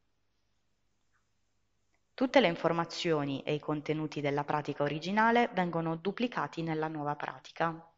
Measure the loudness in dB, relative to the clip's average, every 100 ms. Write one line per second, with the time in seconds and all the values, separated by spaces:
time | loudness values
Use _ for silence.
0 | _ _ _ _ _ _ _ _ _ _
1 | _ _ _ _ _ _ _ _ _ _
2 | _ -4 4 6 6 4 2 2 -2 -2
3 | 0 2 0 -2 -2 -2 -2 -4 -2 -2
4 | -2 -2 -2 0 0 -2 -2 -2 -2 -2
5 | -2 2 4 4 2 0 0 0 -2 -2
6 | -4 -2 -2 -2 -4 -4 -2 -2 -2 -2
7 | -4 -2 -6 -8 -14 -2 -2 -2 -12